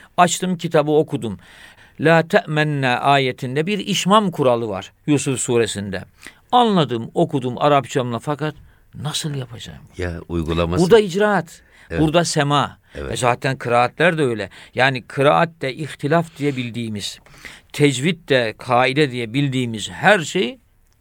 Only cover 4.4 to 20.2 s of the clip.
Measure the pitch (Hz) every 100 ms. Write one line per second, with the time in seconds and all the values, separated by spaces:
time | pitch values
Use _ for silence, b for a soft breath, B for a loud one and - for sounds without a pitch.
4.4 | 131 120 117 92 - _ - 147 143 127
5.4 | - 120 110 104 101 92 - B B B
6.4 | B 247 233 190 139 120 117 190 165 147
7.4 | 123 123 147 143 120 143 123 117 151 143
8.4 | 151 - b b b 113 131 147 160 143
9.4 | 123 117 - - - - 90 85 - 85
10.4 | 80 82 85 90 175 226 208 175 208 196
11.4 | - - b b b 165 156 165 165 160
12.4 | 143 143 107 - _ - 69 113 120 127
13.4 | 139 131 123 120 120 - 151 165 139 110
14.4 | 95 B B 113 131 127 - - 139 165
15.4 | 170 - 135 131 151 - 139 165 165 -
16.4 | 143 131 120 113 117 104 98 - - B
17.4 | B B B - 147 135 147 185 - 131
18.4 | 113 - - 123 131 131 147 123 117 127
19.4 | 143 127 120 110 92 90 170 208